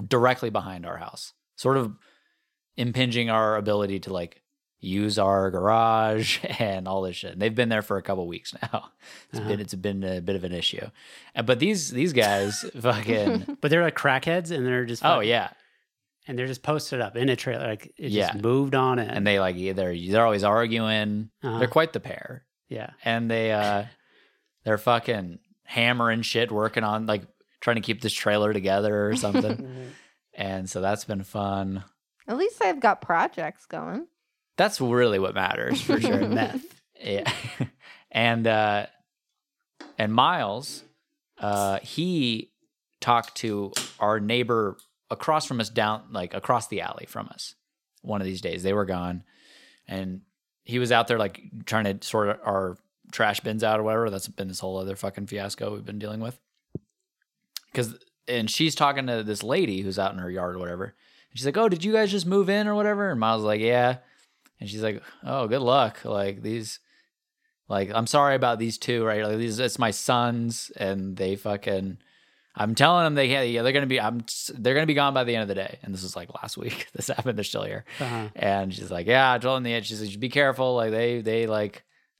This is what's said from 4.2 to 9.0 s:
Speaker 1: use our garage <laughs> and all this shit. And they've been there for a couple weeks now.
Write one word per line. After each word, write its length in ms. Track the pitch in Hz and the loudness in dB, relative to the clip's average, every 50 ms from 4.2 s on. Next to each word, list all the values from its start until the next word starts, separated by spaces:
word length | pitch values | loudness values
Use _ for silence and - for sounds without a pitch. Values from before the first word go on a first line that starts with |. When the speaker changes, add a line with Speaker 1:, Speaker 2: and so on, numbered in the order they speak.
| 87 85 - _ _ _ _ _ _ _ _ _ | -6 -8 -10 _ _ _ _ _ _ _ _ _
Speaker 1:
use 380 | - 92 92 101 104 107 98 107 | -8 -4 -2 0 0 2 2 2
our 320 | 98 98 98 98 95 95 | 4 4 4 4 4 2
garage 880 | 90 90 92 104 110 117 113 113 113 110 110 110 110 110 113 - - - - - | 0 2 4 4 6 6 6 4 4 4 2 2 2 0 0 0 -2 -2 -4 -4
<laughs> 100 | 127 - | -4 -2
and 280 | 117 101 98 95 92 | -2 -2 -2 -4 -4
all 160 | 95 95 98 | -4 -2 -2
this 140 | 95 92 90 | -2 -4 -6
shit. 160 | - - 90 | -8 -10 -10
And 80 | 90 90 | -4 0
they've 120 | 101 113 110 | 0 0 2
been 140 | 117 123 117 | 2 2 2
there 120 | 113 107 | 2 0
for 140 | 104 - 104 | 0 0 -2
a 60 | 95 | -2
couple 240 | - - 98 95 87 | -2 -2 -2 -2 -4
weeks 280 | 85 85 82 - - - - | -6 -8 -10 -12 -14 -12 -10
now. 280 | - - - 107 - - _ _ | -8 -6 -6 -6 -8 -10 _ _